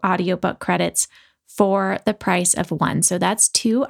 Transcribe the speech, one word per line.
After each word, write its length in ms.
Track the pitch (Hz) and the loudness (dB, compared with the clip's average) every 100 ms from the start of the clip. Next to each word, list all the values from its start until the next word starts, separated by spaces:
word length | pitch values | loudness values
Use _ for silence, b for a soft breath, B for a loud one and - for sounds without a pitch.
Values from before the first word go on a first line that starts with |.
audiobook 540 | 190 185 180 180 185 - | 0 0 0 0 -2 -4
credits 480 | - 175 170 - - b b b _ | -2 0 0 -2 -6 b b b _
for 500 | - 196 196 190 202 | 0 2 2 0 -2
the 100 | - | -2
price 400 | 208 - 180 180 | -2 0 0 2
of 160 | - 170 | 0 -2
one. 320 | 156 165 - | -2 -2 0
So 160 | 170 180 | 0 0
that's 300 | 180 220 - | 0 0 0
two 360 | - 226 233 269 | 0 0 0 0